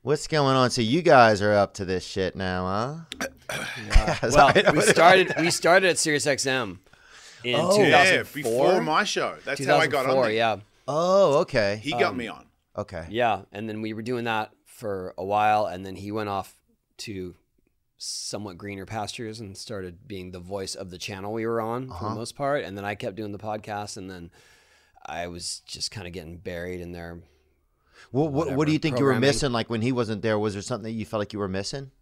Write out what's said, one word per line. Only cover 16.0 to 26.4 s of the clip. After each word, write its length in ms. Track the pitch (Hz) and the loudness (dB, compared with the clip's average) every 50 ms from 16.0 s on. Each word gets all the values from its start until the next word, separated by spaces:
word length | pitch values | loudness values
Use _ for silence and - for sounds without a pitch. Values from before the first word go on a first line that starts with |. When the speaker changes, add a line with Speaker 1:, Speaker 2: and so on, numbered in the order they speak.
| 98 101 | -10 -8
Speaker 2:
went 160 | 104 110 107 104 | -6 -6 -6 -4
off 260 | 101 98 92 - _ _ _ _ _ _ _ _ _ - | -6 -6 -6 -8 _ _ _ _ _ _ _ _ _ -16
to 360 | - - 101 95 92 90 82 _ _ _ _ _ _ _ _ _ _ _ _ | -14 -12 -10 -10 -10 -10 -14 _ _ _ _ _ _ _ _ _ _ _ _
somewhat 600 | _ - - - - - - - 101 104 104 90 85 | _ -12 -10 -10 -8 -10 -10 -10 -10 -10 -12 -14 -12
greener 280 | 104 101 101 98 92 | -12 -12 -10 -10 -10
pastures 540 | - 113 113 104 98 - - 120 110 110 113 | -10 -8 -8 -8 -8 -10 -10 -10 -10 -10 -12
and 160 | 113 98 95 | -14 -14 -14
started 500 | - - - 117 98 92 90 85 90 - | -14 -14 -12 -10 -10 -10 -12 -14 -16 -16
being 240 | - 104 95 90 92 | -14 -12 -12 -12 -12
the 80 | 90 90 | -12 -14
voice 340 | 87 90 98 98 95 92 - | -12 -10 -8 -8 -8 -8 -10
of 160 | - 101 90 | -12 -12 -14
the 80 | 90 87 | -12 -12
channel 340 | - - 104 95 98 104 | -12 -12 -10 -10 -8 -8
we 140 | 110 113 110 | -6 -4 -4
were 140 | 113 117 117 | -4 -4 -4
on 280 | 110 113 117 123 131 127 | -4 -4 -6 -8 -8 -10
for 60 | 127 | -12
Speaker 1:
Uh-huh. 140 | 85 92 107 | -8 -8 -8
Speaker 2:
the 40 | 113 | -6
most 220 | 110 117 - - | -8 -10 -12 -10
part. 280 | - 143 139 143 143 92 | -8 -4 -4 -4 -4 -6
And 120 | 87 98 101 | -8 -10 -8
then 60 | 98 | -8
I 100 | 101 104 | -8 -8
kept 220 | 101 - 117 95 | -6 -8 -10 -8
doing 160 | 101 110 104 | -8 -10 -10
the 60 | 101 95 | -10 -10
podcast, 580 | 107 107 107 110 104 - 104 104 104 101 - | -8 -8 -8 -8 -8 -8 -8 -8 -8 -10 -12
and 120 | 110 92 92 | -12 -12 -14
then 200 | 95 87 85 85 _ _ _ _ _ _ _ _ _ _ _ _ _ _ - | -14 -14 -16 -18 _ _ _ _ _ _ _ _ _ _ _ _ _ _ -14
I 220 | - 71 85 87 87 | -10 -8 -8 -8 -8
was 340 | 87 87 85 - - - _ | -10 -10 -10 -10 -10 -12 _
just 240 | - - - - - | -16 -12 -10 -10 -10
kinda 200 | - 107 95 87 | -10 -10 -12 -10
getting 260 | 85 92 80 80 87 | -12 -12 -12 -12 -16
buried 440 | 82 | -12